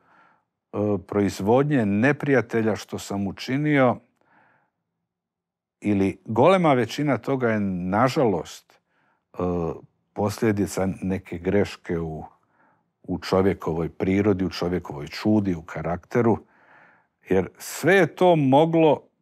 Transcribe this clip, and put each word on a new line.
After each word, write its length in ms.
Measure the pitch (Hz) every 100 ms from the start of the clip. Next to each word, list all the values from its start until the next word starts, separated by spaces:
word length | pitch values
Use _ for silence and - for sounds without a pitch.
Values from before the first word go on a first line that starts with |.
| _ _ _ _ _ _ _ 110 104 101 90
proizvodnje 760 | 104 101 - 95 123 147 143 104
neprijatelja 920 | 101 131 143 143 131 110 117 110 95
što 240 | - 98
sam 280 | - 101 98
učinio, 680 | - - 131 151 143 127 98 _ _ _ _ _ _ _ _ _ _ _ _ _ _ _ _ _ _
ili 400 | 104 101 98 - -
golema 480 | 113 151 190 165
većina 440 | 127 110 - 147 117
toga 320 | - 135 120
je, 100 | 110
nažalost, 1120 | 98 90 92 101 131 156 123 87 - - _ _ _ _ _ _ _
e, 40 | - 90 87 82 71 - _ _
posljedica 760 | - 104 104 113 101 90 - 95 -
neke 360 | 95 95 - 85
greške 640 | 90 101 92 - - 85
u, 240 | 82 78 - _ _ _ _ _ _ _
u 160 | - 87
čovjekovoj 680 | - 95 95 85 - 82 80
prirodi, 560 | - 92 95 104 92 92
u 40 |
čovjekovoj 580 | - 87 90 - 71 78
čudi, 480 | - 107 107 98 82
u 60 |
karakteru, 760 | 78 - 80 87 _ 123 113 98 - _ _ - _ _ _ _ -
jer 200 | 92 90 -
sve 380 | - - 143 196
je 200 | 160 -
to 200 | 180 165
moglo, 680 | 135 139 165 165 160 131 - _